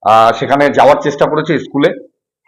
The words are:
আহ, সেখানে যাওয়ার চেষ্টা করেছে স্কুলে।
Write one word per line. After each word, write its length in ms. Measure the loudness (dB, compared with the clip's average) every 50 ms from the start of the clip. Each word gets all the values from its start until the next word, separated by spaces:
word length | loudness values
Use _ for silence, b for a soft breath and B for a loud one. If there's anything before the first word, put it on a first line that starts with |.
| 0 2
আহ, 240 | 2 4 4 2 0
সেখানে 360 | -2 -2 -2 0 0 0 0
যাওয়ার 260 | 2 2 4 4 2 2
চেষ্টা 240 | 0 -4 -4 -2 -2
করেছে 340 | -2 -2 -4 -4 -4 -4 -6
স্কুলে। 480 | -6 -6 -4 -2 -2 -2 -2 -6 -14 -20 _ _ _ _ _ _ _